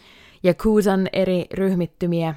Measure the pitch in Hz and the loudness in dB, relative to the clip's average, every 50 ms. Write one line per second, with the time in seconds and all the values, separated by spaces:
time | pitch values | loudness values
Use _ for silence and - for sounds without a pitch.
0 | - - - - - - - _ - 180 170 - - 220 214 214 190 208 190 190 | -20 -20 -20 -20 -20 -20 -12 _ 0 0 0 2 2 2 4 4 4 4 2 0
1 | 190 180 - 190 190 185 185 180 - - - 185 190 190 190 175 170 160 _ - | 0 -2 -2 -2 0 0 0 -2 -4 -4 -4 -2 -2 0 0 0 -2 -4 _ -6
2 | 180 175 170 170 165 160 147 | -4 -2 -2 -2 -2 -4 -6